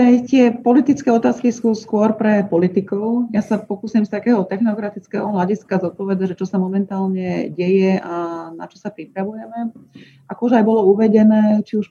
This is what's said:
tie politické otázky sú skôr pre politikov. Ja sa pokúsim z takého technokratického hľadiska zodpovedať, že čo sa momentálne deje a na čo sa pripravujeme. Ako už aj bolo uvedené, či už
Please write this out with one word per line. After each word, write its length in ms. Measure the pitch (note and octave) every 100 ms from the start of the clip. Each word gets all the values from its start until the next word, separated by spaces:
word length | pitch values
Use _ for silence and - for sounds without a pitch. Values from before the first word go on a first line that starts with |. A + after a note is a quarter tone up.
| B3 B3 B3
tie 240 | C4+ A#3+
politické 560 | A#3 A#3 B3 D4+ - -
otázky 480 | A#3 B3 A#3+ B3
sú 160 | A3+ A3+ A3
skôr 320 | - G#3 G#3+ G#3+
pre 240 | G#3+ G#3
politikov. 880 | G3+ E3+ F3+ F#3+ F#3+ G3+ A3 A#3+ A#3
Ja 160 | G#3+ -
sa 160 | G#3
pokúsim 400 | - G3+ A3 A3+
z 80 | G#3
takého 320 | G#3 A#3 A#3
technokratického 800 | F#3 G3 A#3 G#3 G#3 G3+ - G3+
hľadiska 560 | G#3 G3+ F3+ G#3+ - F#3
zodpovedať, 560 | F3+ F3 G3 F#3+ F#3+
že 40 | F3+
čo 80 | F#3+
sa 80 | G3
momentálne 880 | F#3 G3 G3 F#3+ F#3+ F#3+ F#3 F3 E3
deje 480 | D3+ F3+ F#3+ F#3+ F#3+
a 480 | - F3 E3+ E3+ E3
na 160 | E3 F3
čo 160 | F#3
sa 80 | F3
pripravujeme. 800 | - D#3+ F#3+ G3 A3 A3+ A#3 A3+ - - - - _ -
Ako 240 | - A#3+
už 80 | A#3+
aj 80 | G#3+
bolo 240 | A3+ F#3+
uvedené, 720 | G3+ A3 G#3+ G#3+ G#3+ G#3+ G#3+
či 160 | - G#3+
už 80 | G3